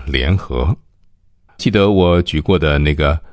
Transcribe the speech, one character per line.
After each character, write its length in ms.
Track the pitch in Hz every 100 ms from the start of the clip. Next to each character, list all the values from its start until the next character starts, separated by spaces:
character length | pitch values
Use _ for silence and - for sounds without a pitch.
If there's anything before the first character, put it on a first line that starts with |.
| 65
联 300 | 67 67 95
合。” 400 | - 64 76 - _ _ _ _ _ _ _ -
记 140 | 120
得 220 | 104 101
我 280 | 98 90 87
举 180 | 85 78
过 180 | 87 90
的 220 | 78 73
那 120 | 73
个 260 | 76 71 76 -